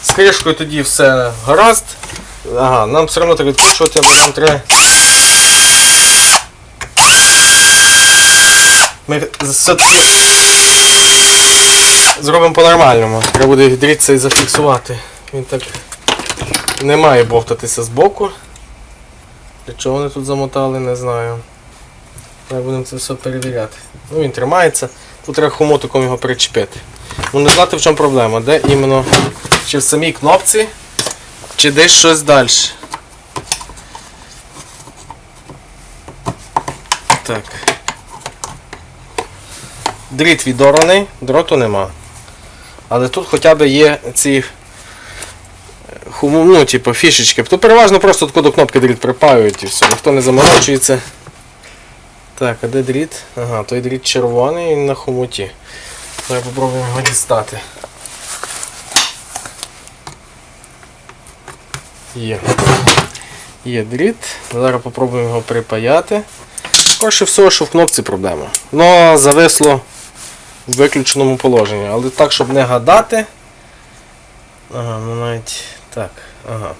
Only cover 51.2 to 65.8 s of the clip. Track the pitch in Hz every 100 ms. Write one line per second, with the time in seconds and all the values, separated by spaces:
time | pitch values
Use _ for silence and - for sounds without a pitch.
51.2 | - - - - - - - - - -
52.2 | - - 123 117 117 135 127 131 160 -
53.2 | - - 120 117 104 123 123 127 - 131
54.2 | 120 120 127 170 170 151 139 135 - 127
55.2 | 123 - 95 - - - - - - -
56.2 | - 127 123 127 131 127 123 123 131 120
57.2 | - 117 107 104 - - - - - -
58.2 | - - - - - - - - - -
59.2 | - - - - - - - - - -
60.2 | - - - - - - - - - -
61.2 | - - - - - - - - - 123
62.2 | 110 107 117 - - 135 131 123 - -
63.2 | - - - - 123 120 107 123 190 226
64.2 | - - - 120 127 123 123 120 127 123
65.2 | 117 117 113 117 113 110